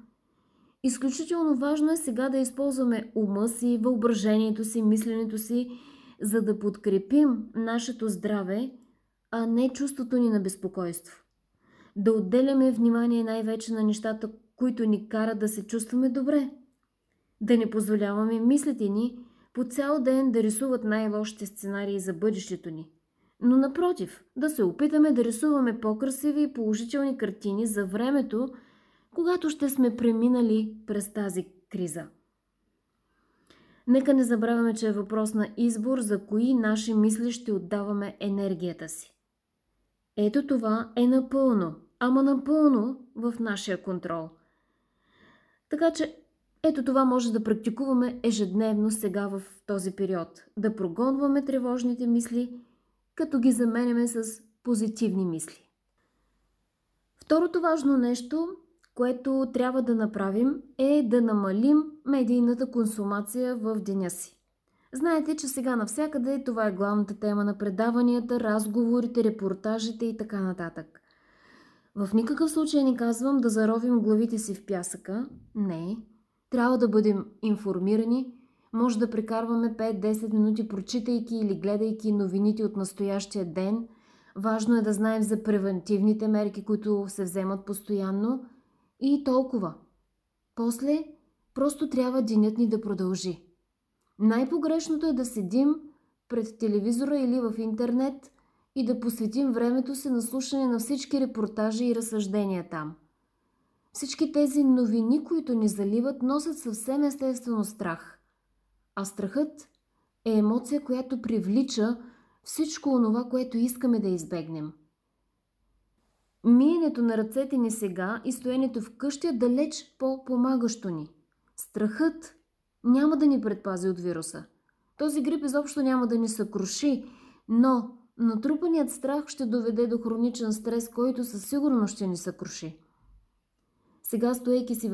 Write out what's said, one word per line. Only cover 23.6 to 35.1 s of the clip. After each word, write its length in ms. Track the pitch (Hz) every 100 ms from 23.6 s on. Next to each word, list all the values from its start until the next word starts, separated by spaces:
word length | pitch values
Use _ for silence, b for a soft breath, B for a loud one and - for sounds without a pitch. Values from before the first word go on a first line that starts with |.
| 269 285 359 349 175 - _ -
да 140 | 302
се 120 | 285
опитаме 500 | 185 - 294 302 302
да 120 | 240
рисуваме 560 | 233 226 311 285 247 220
по-красиви 640 | 214 214 269 262 294 294
и 100 | 294
положителни 640 | 247 214 214 233 285 277 262
картини 500 | 208 - 208 202 226
за 200 | 202 196
времето, 640 | 208 254 285 - 214 262 B B B B B B
когато 360 | - 339 359 311
ще 180 | 302 285
сме 280 | 262 247 233
преминали 800 | 240 226 240 247 226 220 220 - -
през 260 | 208 196
тази 340 | 214 202 180 - - _
криза. 360 | 185 175 165 - _ _ _ _ _ _ _ _ _ _ b b b b b b b b
Нека 280 | 262 262
не 100 | 269
забравяме, 500 | 233 233 226 233 233
че 140 | 220 220
е 40 |
въпрос 420 | 208 202